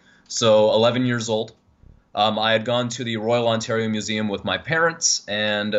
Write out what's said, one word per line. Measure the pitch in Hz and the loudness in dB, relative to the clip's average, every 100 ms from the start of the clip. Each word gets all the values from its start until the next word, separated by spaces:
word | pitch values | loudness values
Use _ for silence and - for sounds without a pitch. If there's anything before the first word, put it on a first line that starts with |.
| _ _ - | _ _ -12
so | - 117 107 107 | 0 4 6 6
eleven | 104 117 127 127 | 4 2 2 0
years | 120 113 | -2 -2
old. | 110 110 - _ _ - - _ - | -4 -4 -12 _ _ -20 -20 _ 0
Um, | 107 107 | 0 2
I | 110 | 2
had | 110 110 | 0 0
gone | 120 120 | -2 -2
to | 117 | -4
the | 117 113 | -6 -4
Royal | 110 120 117 | 0 0 2
Ontario | 113 110 113 110 | 0 -2 -2 -2
Museum | 107 104 107 107 | -2 -4 -4 -4
with | 98 | -4
my | 101 92 | -4 -4
parents, | - 160 165 165 - - - | -2 0 0 0 -2 -2 -4
and | 104 107 104 104 | -4 -2 -2 -2